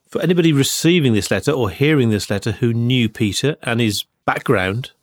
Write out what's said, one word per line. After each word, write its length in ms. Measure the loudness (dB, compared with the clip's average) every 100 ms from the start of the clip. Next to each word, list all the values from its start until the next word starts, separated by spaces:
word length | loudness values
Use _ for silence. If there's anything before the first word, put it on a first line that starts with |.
| _
For 140 | -4
anybody 320 | 0 2 4
receiving 600 | 2 0 0 2 2 2
this 160 | 2 0
letter 220 | -2 0
or 180 | -2 -2
hearing 400 | 0 2 2 2
this 180 | 0 -2
letter 240 | -4 -4
who 220 | -2 -2
knew 340 | 0 0 0 0
Peter 480 | 0 -2 0 -4 -4
and 180 | -4 0
his 240 | 0 -2 -8 _ -4
background, 640 | -4 -2 0 0 -4 -10 _